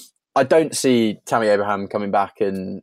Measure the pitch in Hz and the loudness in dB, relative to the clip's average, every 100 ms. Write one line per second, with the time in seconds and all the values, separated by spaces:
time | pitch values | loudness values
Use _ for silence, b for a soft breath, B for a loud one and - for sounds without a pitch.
0 | B _ _ - 131 165 151 - 135 123 | B _ _ -2 2 4 2 0 2 2
1 | 110 101 - 123 110 101 101 104 98 110 | 2 -2 -4 0 2 2 0 -4 -4 -6
2 | 101 101 98 - 101 95 95 98 | -2 -2 -2 -2 -4 -4 -8 -12